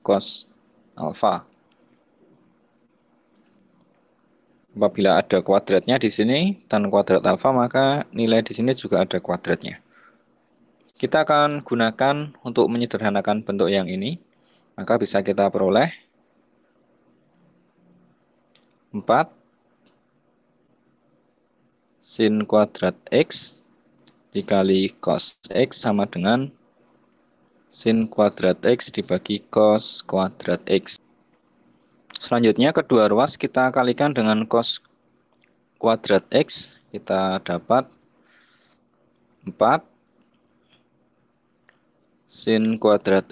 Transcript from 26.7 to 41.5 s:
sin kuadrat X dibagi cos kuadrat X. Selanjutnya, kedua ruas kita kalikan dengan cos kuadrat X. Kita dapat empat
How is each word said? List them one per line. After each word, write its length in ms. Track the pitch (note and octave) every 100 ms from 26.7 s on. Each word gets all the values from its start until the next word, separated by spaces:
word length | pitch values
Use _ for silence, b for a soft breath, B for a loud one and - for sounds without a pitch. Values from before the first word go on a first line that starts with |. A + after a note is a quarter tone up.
| _ _ _ _ _ _ _ _ _ _
sin 400 | - A#2 A2+ A2
kuadrat 480 | - G#2 - F#2 F2+ -
X 240 | B2 -
dibagi 560 | - - F#2 - G#2 -
cos 480 | A2 G#2+ G#2+ - -
kuadrat 600 | - F#2+ F#2+ - - F2+ -
X. 320 | G2 - - - _ _ _ _ _ _ _ _ _ - -
Selanjutnya, 500 | - A#2+ A2+ G#2+ C#3
kedua 380 | D#3+ D3+ A#2+ G#2
ruas 260 | G#2 D3 -
kita 380 | - B2+ B2+
kalikan 400 | B2+ B2 A#2+ D3
dengan 320 | B2+ A2 G#2+ A2
cos 340 | A#2 A#2 - - _ _ _ _ _ _ _ _ _
kuadrat 420 | A2+ A2+ - F#2+ -
X. 480 | B2+ D3 - - - _
Kita 480 | - - F#2+ F#2+ F#2
dapat 480 | - E2+ - B2 C3 _ _ _ b b b b b b _ _ _ _ _ _ -
empat 320 | - G#2+ D#3 - _ _ _ _ _ _ _ _ _ _ _ _ _ _ _ _